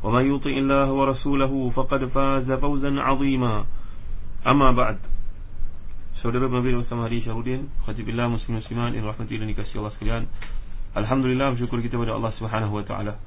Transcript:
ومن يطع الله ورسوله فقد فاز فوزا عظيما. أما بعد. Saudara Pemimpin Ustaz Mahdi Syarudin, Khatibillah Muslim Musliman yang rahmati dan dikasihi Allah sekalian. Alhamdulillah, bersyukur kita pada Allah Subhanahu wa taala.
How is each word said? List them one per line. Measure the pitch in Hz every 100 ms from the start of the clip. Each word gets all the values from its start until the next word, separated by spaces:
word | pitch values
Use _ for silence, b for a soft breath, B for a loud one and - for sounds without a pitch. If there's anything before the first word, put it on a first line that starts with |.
ومن | 110 120 135
يطع | 139 139
الله | 135 135 139 135
ورسوله | 135 135 131 143 139 139 139 127 127
فقد | 131 139
فاز | 131 139 135 135 127
فوزا | 131 143 143 143 139
عظيما. | 131 135 139 131 120 107 104 B B B B B - - 127
أما | 143 135
بعد. | 120 113 110 - - - - - - - - - - - -
Saudara | 120 123 120
Pemimpin | 123 123 123
Ustaz | 120 120
Mahdi | 113 117
Syarudin, | 117 113 113 131 - - -
Khatibillah | 113 110 113 120
Muslim | 113 - 110
Musliman | 110 117 120 117
yang | 107
rahmati | 107 110 110
dan | 107
dikasihi | 107 104 -
Allah | 107
sekalian. | - 107 117 120 B B B B B - -
Alhamdulillah, | 107 135 127 127 139
bersyukur | 120 120 120
kita | 117 120
pada | 113 107
Allah | 113
Subhanahu | 107 110 110 107
wa | 104
taala. | 104 101 101 101